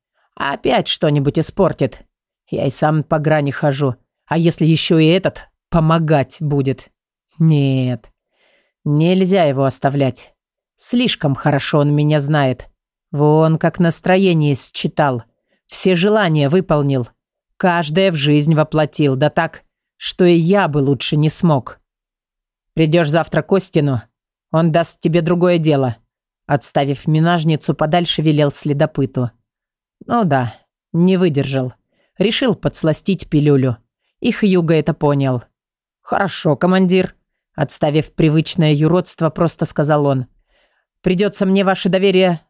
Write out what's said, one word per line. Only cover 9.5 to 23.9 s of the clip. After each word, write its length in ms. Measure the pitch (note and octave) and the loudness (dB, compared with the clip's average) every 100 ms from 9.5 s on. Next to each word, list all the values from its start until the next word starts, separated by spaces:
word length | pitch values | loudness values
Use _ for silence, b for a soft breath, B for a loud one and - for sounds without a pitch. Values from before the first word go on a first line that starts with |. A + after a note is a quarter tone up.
| C3+ C3+ | 2 -2
оставлять. 680 | - C#3 C#3 C3+ - - _ _ _ _ - | -2 -2 0 -2 -4 -14 _ _ _ _ -18
Слишком 600 | - A#3+ B3 - D3 C3+ | -4 -2 0 -2 -2 -2
хорошо 440 | D3+ C#3+ - D#3 | -2 -2 0 0
он 140 | D3 | 2
меня 260 | D3 D3 D3+ | 2 0 0
знает. 500 | C#3 D3+ C3+ B2+ - _ _ _ _ | 0 0 0 -4 -10 _ _ _ _
Вон 460 | C#3+ D3+ D#3 D#3+ D#3+ | 0 2 4 2 2
как 220 | E3 - | -2 0
настроение 760 | E3+ D#3 - F#3 F#3+ E3 D3 C3 | 0 0 0 2 2 2 0 -2
считал. 680 | - - - - D3 B2 - _ _ _ _ | -6 -8 -6 -2 -2 -2 -8 _ _ _ _
Все 280 | - F#3 F3+ | -4 0 2
желания 540 | G3 G#3+ F#3+ D#3 C#3 | 2 2 2 0 2
выполнил. 580 | F3+ - D3+ C#3+ C3+ A#2+ _ _ _ _ - | 0 0 0 0 -2 -4 _ _ _ _ -4
Каждое 540 | F#3+ F3 D3+ D#3+ F#3+ | 0 0 -2 0 0
в 40 | D#3+ | 0
жизнь 400 | C#3+ D3 D3 D#3 | 0 2 2 2
воплотил. 600 | D3+ D#3 D3+ - D3 C3 | 0 0 -2 0 0 0
Да 140 | D3 | 0
так, 340 | F3 E3 - _ _ _ - | -2 -6 -8 _ _ _ -14
что 280 | - - F3+ | -10 0 2
и 80 | |
я 340 | E3+ E3 G3+ F3 | 4 2 2 0
бы 120 | D3 | 0
лучше 380 | C3+ C#3 - D3+ | 0 -2 -2 0
не 120 | D#3 | -2
смог. 500 | - E3+ C#3+ - - _ _ _ _ _ _ _ _ _ | 0 0 0 -4 -16 _ _ _ _ _ _ _ _ _
«Придёшь 360 | - D#3+ E3+ D3+ | -2 0 2 2
завтра 320 | E3 D#3 D#3+ | -2 -2 -4
к 100 | - | -2
Остину, 500 | G3 - E3 C#3+ | -2 -2 -2 0